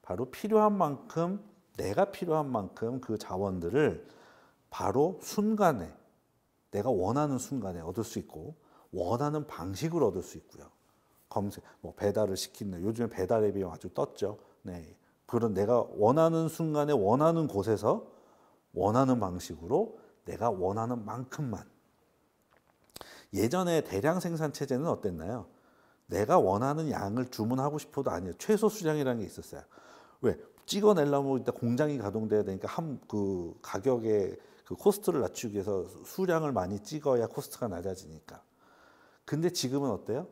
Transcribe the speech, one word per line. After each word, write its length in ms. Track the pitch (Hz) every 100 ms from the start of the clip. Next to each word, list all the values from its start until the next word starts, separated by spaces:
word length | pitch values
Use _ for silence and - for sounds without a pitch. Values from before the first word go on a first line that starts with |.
바로 240 | - 92 127
필요한 500 | - 208 214 214 202
만큼, 640 | 160 135 - 160 170 202 - _ _ -
내가 340 | - 104 196
필요한 400 | - 175 156 143
만큼 500 | 120 95 - 113 127
그 160 | - 107
자원들을 880 | - 95 101 92 85 123 143 82 - - - - _ _ _
바로 520 | - 95 110 160 190
순간에, 720 | - - 208 214 185 123 80 - _ _ _ _ _ _ _
내가 180 | 101 104
원하는 480 | 104 92 131 147 127
순간에 420 | - 139 98 87
얻을 220 | 82 107
수 160 | 107 120
있고, 380 | - 78 73 - _ - _
원하는 540 | - 87 120 147 151 143
방식으로 600 | - 87 95 160 165 120
얻을 140 | 90
수 140 | - 80
있고요. 300 | _ - - _ _ _ _ _ _
검색, 360 | 110 101 - - -
뭐 140 | 92
배달을 420 | - 104 104 104 92
시키는, 460 | - - 104 87
요즘에 260 | 98 113 117
배달 360 | - 92 117
앱이 200 | 104 98
아주 240 | 92 82 90
떴죠. 440 | - 139 - 98 107 - _
네. 340 | 101 87 78 - _ _ -
그런 280 | 117 113
내가 320 | 95 104 120 - -
원하는 520 | 104 147 160 165 160
순간에 440 | - 160 151 147
원하는 540 | 143 95 127 160 170 147
곳에서 600 | 98 101 101 107 208 - - _ _ _ _ _
원하는 440 | - 95 117 135 120
방식으로 800 | 98 90 - 78 82 147 220 - - _
내가 260 | - - 117
원하는 540 | 95 92 104 113 123
만큼만. 600 | 107 113 127 - 139 98 - _ _ _ _ _ _ _ _ _ _ _ _ - - - -
예전에 500 | 95 113 180 180 160
대량 380 | - 95 139 180
생산 320 | 180 165 156
체제는 340 | - 139 127 165
어땠나요? 600 | 110 101 82 82 120 - _ _ _ _ _ -
내가 320 | 87 107 175
원하는 520 | 101 98 131 151 160
양을 400 | 95 98 117 123
주문하고 480 | - 110 131 139 151
싶어도 320 | - - 131
아니에요. 240 | 87 92 82
최소 300 | - 214 220
수량이라는 520 | 214 160 151 131 117
게 60 | 90
있었어요. 360 | - - 71 - - - - - _
왜? 180 | 120 - - - -
찍어내려면 720 | 202 208 185 143 139 139 131
일단 160 | 117
공장이 440 | - 120 123 151 143
가동돼야 440 | 101 107 110 107
되니까 240 | 98 95 101
한, 320 | - 165 127 -
그 500 | 107 98 92 85 -
가격의 720 | - 98 135 123 110 107 90 90 - -
그 100 | - -
코스트를 440 | 208 208 - 160
낮추기 340 | 95 - 120
위해서 320 | 101 95 95 85 -
수량을 480 | 85 - 190 165 151
많이 280 | 113 90 101
찍어야 460 | - 151 143 123 113
코스트가 420 | - - - 120
낮아지니까. 760 | 87 95 90 82 78 - - _ _ _ _ - _ _ _
근데 260 | - 147 175
지금은 400 | 175 127 135 139
어때요? 360 | 95 - 120 180